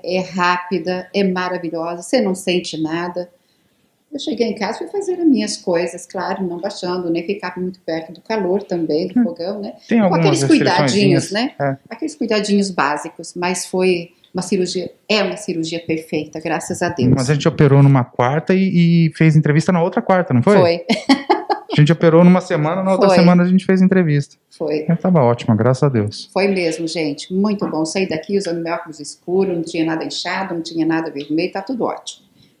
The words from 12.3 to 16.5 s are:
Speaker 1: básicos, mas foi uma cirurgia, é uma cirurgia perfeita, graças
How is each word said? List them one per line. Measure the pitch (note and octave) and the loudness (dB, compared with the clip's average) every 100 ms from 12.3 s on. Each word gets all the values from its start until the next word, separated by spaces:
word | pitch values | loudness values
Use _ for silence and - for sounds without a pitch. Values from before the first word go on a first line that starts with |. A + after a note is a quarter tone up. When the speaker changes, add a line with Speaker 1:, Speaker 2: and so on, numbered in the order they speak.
| G#3+ G3+ G3+ F#3+ | -2 0 0 0
Speaker 1:
básicos, | F3 C#3 D3 D#3+ - E3 | -2 -2 -2 -8 -14 -14
mas | F3+ F3 F#3 - | -6 -4 -4 -4
foi | F#3 F#3 F3 E3+ _ _ | 0 0 0 -4 _ _
uma | F#3 | -10
cirurgia, | F3+ F#3+ F3+ F#3 F3 - - | -4 -2 -2 -4 -8 -10 -2
é | G#3 | 0
uma | F#3+ F3 | 0 -4
cirurgia | - E3 D#3+ E3+ | -6 -6 -6 -6
perfeita, | - D#3+ D#3+ D#3+ D3+ D#3+ | -4 -6 -4 -6 -6 -8
graças | E3 | -6